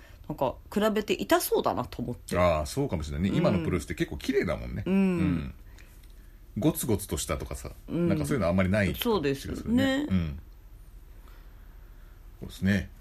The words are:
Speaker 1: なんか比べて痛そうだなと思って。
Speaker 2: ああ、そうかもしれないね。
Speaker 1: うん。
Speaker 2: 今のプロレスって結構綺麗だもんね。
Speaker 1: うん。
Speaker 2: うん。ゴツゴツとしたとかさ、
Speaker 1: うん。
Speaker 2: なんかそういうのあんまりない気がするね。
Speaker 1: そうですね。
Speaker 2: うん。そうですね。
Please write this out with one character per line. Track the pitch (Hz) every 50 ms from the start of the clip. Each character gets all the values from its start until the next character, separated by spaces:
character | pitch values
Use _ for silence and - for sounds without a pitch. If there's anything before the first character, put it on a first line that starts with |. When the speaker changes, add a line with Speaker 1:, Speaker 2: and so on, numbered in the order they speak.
| - - - - - -
Speaker 1:
な | 151
ん | -
か | 143 127 - - - - -
比 | 214 202 220 208
べ | 214 208
て | - 202
痛 | - 196 - 320 359
そ | - - - 185
う | -
だ | 120 98
な | 90 123
と | - - -
思 | 123 120 123
っ |
て。 | - - - - -
Speaker 2:
あ | 90 90 80 78
あ、 | 78
そ | - - 131 143
う | 135
か | -
も | 82 76
し | 71 71
れ | 73
な | 90
い | 98
ね。 |
Speaker 1:
う | -
ん。 |
Speaker 2:
今 | - 185 147
の | 110 92
プ | 80
ロ | 85 90
レ | 87
ス | -
っ | -
て | 85
結 | - 165 -
構 | -
綺 | - - - 269
麗 | 403 311
だ | - -
も | - -
ん | - -
ね。 | - -
Speaker 1:
う | 175
ん。 | 190
Speaker 2:
う | 196 196 190 180 175 92
ん。 | - 87 82 73 67 - - - - - - - - - - - - - - - - - - - - -
ゴ | 110 101 151 165
ツ | - -
ゴ | 135 107
ツ | 92 - -
と | 85 78
し | -
た | - 80
と | 69 -
か | - 73
さ、 | - - - - - - -
Speaker 1:
う | -
ん。 | 160 175 170
Speaker 2:
な | -
ん | 151
か | 147
そ | 143 147
う |
い | 131
う |
の | 90 -
あ | 87
ん |
ま | 190 -
り | 92
な | 95 214 202
い | 180 151
気 | -
が | -
す | 247
る | 220
ね。 |
Speaker 1:
そ | 196
う | 143
で | 143 139
す | 139 - - - - -
ね。 | - 226 247 269 269 269 277 294 294
Speaker 2:
う | -
ん。 | 92 82 78 71 - - - - - - - - - - - - - - - - - - - - - - - - - - - - - - - - - - - - - - - - -
そ | -
う | -
で | -
す | - -
ね。 | 95 104 95 76 - - -